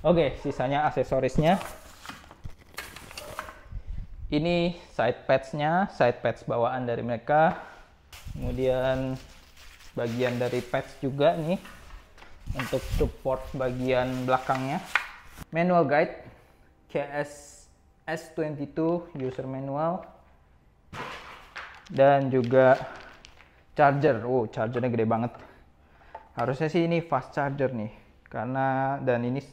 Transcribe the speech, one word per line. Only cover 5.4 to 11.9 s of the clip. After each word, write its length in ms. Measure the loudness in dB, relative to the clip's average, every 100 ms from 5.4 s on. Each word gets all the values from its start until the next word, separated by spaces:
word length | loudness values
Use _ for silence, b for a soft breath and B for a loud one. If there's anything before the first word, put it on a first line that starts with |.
| 0 -2 0 2 0 2
side 240 | 2 4
pads 240 | -2 -2
bawaan 400 | -4 0 0 0
dari 160 | -2 -4
mereka. 560 | -2 -6 2 4 4 2 B B B -20 -20 -18 -14 -8
Kemudian 800 | -6 0 2 2 2 0 -2 -6 -10 -20 -20 -20 -20 -20 -12 -4
bagian 400 | -4 0 0 0
dari 240 | 0 -2
pads 400 | -2 -4 -4 -6
juga 360 | -4 4 4 4
nih 200 | 0 -2 -4 -20 -18